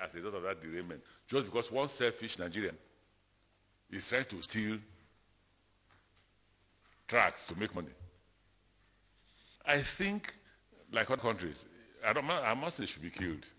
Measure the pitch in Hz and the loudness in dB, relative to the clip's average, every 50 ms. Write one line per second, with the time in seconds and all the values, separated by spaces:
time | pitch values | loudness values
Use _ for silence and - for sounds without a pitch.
0 | 92 82 82 85 85 104 101 95 87 92 98 90 82 82 80 87 90 87 85 - | -6 -8 -6 -6 -6 -4 -4 -2 -2 -2 -4 -4 -6 -6 -6 -6 -6 -6 -10 -12
1 | - - - - - - 123 139 127 101 95 120 113 - 113 131 139 143 - - | -14 -18 -20 -20 -8 -2 0 0 0 2 0 0 0 2 0 0 0 0 0 2
2 | 123 117 110 - - 92 - - 90 87 85 104 104 90 80 - - - _ _ | 2 2 2 0 -4 -6 -4 -4 -4 -4 -2 -2 -2 -2 -4 -6 -14 -20 _ _
3 | _ _ _ _ _ _ _ _ _ _ _ _ _ _ _ _ _ _ - 98 | _ _ _ _ _ _ _ _ _ _ _ _ _ _ _ _ _ _ -8 -6
4 | 87 - 120 127 135 - 104 87 85 - - 113 107 107 110 107 107 - - - | -2 0 2 2 0 0 -4 -6 -6 -2 0 0 0 0 0 -2 -6 -12 -18 -20
5 | - - - _ _ _ _ _ _ _ _ _ _ _ _ _ _ _ - - | -20 -20 -20 _ _ _ _ _ _ _ _ _ _ _ _ _ _ _ -20 -20
6 | _ _ _ _ _ _ _ _ _ _ _ _ _ _ _ _ _ - - _ | _ _ _ _ _ _ _ _ _ _ _ _ _ _ _ _ _ -20 -20 _
7 | _ - - 120 104 87 - - - - 85 85 104 107 - 92 82 73 - - | _ 4 6 8 8 8 6 0 -6 -6 -2 -2 -2 -2 -2 -6 -8 -8 -12 -14
8 | 90 - - - _ _ _ _ _ _ _ _ _ _ _ _ _ _ _ _ | -18 -18 -18 -20 _ _ _ _ _ _ _ _ _ _ _ _ _ _ _ _
9 | _ _ _ _ _ - - - - - - - - 151 147 143 139 - - - | _ _ _ _ _ -20 -20 -20 -20 -20 -20 -4 2 4 4 4 4 2 0 0
10 | 190 196 202 202 - - - - - - - - _ _ - - - - 113 113 | 0 0 0 0 -4 -6 -10 -14 -18 -20 -20 -20 _ _ -20 -20 -14 -2 2 2
11 | 110 104 131 131 - 117 113 87 87 82 71 - - - - - - - - - | 4 4 2 2 2 2 0 0 -2 -6 -6 -8 -12 -14 -18 -20 -20 -20 -12 -2
12 | 117 110 110 147 135 147 175 165 131 113 113 127 143 175 170 - 110 92 - 80 | 0 2 2 4 2 2 0 2 2 2 2 2 0 -2 -2 -2 -4 -4 -4 -6
13 | 76 85 - - 95 87 80 71 - - - | -8 -8 -4 -2 -2 -2 -2 -4 -8 -14 -20